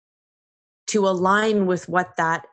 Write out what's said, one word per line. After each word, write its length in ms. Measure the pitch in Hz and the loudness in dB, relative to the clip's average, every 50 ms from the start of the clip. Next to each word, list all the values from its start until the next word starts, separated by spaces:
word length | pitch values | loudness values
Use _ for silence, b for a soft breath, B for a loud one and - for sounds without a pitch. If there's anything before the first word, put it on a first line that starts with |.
| _ _ _ _ _ _ _ _ _ _ _ _ _ _ _ _ _ - | _ _ _ _ _ _ _ _ _ _ _ _ _ _ _ _ _ -4
to 200 | - 214 196 190 | -2 0 2 2
align 580 | 190 180 180 185 196 208 214 220 214 208 196 | 0 0 2 2 2 2 2 2 0 0 0
with 220 | 180 180 170 - - | 0 -2 -2 -4 -4
what 280 | 165 180 180 175 - | -2 -2 -2 -2 -4
that 300 | - 165 160 165 160 - - | -2 -2 0 -2 -4 -6 -12